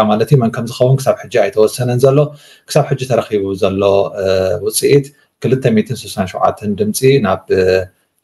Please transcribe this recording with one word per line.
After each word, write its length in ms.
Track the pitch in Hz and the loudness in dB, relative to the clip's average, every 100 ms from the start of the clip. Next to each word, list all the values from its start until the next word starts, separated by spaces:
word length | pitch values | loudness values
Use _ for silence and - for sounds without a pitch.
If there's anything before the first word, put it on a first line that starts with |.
ማለት 240 | 107 107 - | 0 0 2
እዩ፣ 100 | 143 | 2
መን 120 | 113 | 2
ከም 160 | 113 117 | -4 -8
ዝኸውን 300 | - 127 131 | -2 0 2
ክሳብ 200 | 117 - | 0 -4
ሕጂ 160 | 98 120 | -2 -2
ኣይተወሰነን 640 | 101 107 107 - 123 123 | 0 2 0 0 -4 2
ዘሎ። 180 | 135 139 147 - - - | 4 4 0 -4 -20 -20
ክሳብ 200 | - 156 143 | -4 -2 0
ሕጂ 140 | 135 131 | -4 -2
ተረኺቡ 380 | 110 - 104 98 92 | -2 0 -2 -2 -2
ዘሎ፣ 240 | 98 95 101 98 95 | -2 0 2 2 0
እ፣ 120 | 101 95 95 92 95 | -2 -2 0 0 -2
ውፅኢት 460 | 104 - 110 143 139 - _ _ | -4 -2 2 2 2 -10 _ _
ክልተ 220 | 120 131 127 | -2 0 2
ሚእትን 280 | 110 - 110 | 0 0 -6
ስሳን 300 | 101 - 92 | -8 -8 -6
ሸውዓተን 460 | - 92 - 104 | -2 -2 -2 -6
ድምፂ 260 | 101 104 - 131 135 | -2 -4 2 2 4
ናብ፣ 220 | 101 95 - | 2 -2 0
እ፣ 140 | 95 92 92 92 _ _ _ | 0 2 2 -2 _ _ _